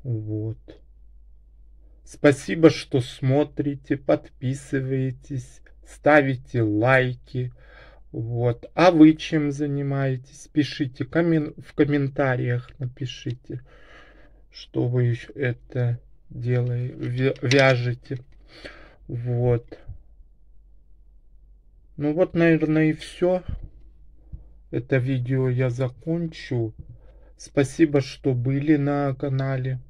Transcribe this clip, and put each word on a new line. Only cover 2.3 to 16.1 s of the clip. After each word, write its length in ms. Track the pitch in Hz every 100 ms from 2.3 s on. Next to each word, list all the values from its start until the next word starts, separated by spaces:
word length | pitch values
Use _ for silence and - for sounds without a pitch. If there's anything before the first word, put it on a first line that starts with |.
| 139 - 180 160
что 300 | - - 135
смотрите, 960 | 120 - 131 139 147 - 143 139 - 143
подписываетесь, 1600 | - 151 - - 127 135 - 139 131 135 131 127 - 139 - - - - -
ставите 760 | - 147 151 135 127 - 123
лайки. 920 | 110 104 120 131 127 123 - 127 123 123 - - - - -
Вот. 580 | - 113 120 120 120 -
А 160 | - 175
вы 240 | 170 156
чем 380 | 156 - 160 147
занимаетесь? 960 | 139 147 139 139 139 135 131 127 - -
Пишите 520 | 156 151 - 135 -
коммен-, 500 | 131 160 170 160 147 -
в 160 | -
комментариях, 920 | - 143 143 139 139 139 127 127 123 123 -
напишите, 840 | 131 - 127 - 127 120 - 127 - - - - - - - - -
что 380 | - - 135 127
вы 160 | 123
ещё 280 | 123 117 -
это 680 | - 131 123 - 127 120 120 -